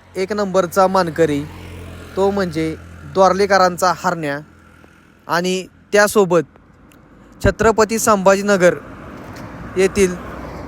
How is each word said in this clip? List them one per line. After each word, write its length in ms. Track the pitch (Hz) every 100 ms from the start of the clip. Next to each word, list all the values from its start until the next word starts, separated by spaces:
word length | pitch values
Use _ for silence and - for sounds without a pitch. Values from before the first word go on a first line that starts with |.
| - 185
एक 160 | 190
नंबरचा 540 | 208 196 185 175 196 185
मानकरी, 560 | 190 170 151 156 143 147 - - - - - - 190
तो 140 | 196
म्हणजे 440 | 202 175 156 160 156 - - 147
द्वारलेकरांचा 800 | 185 185 185 196 190 180 175 185 160
हरण्या, 420 | 185 170 151 143 156 - - - - _ _ _ -
आणि 380 | 165 180 185 175 _ _
त्यासोबत 500 | 202 208 220 185 170 143 - _ _ - - - - - -
छत्रपती 540 | 202 185 220 220 208 226
संभाजीनगर 760 | 233 202 190 196 202 196 175 - - - - - - - - - - 180
येथील 380 | 190 202 185 180 - - - -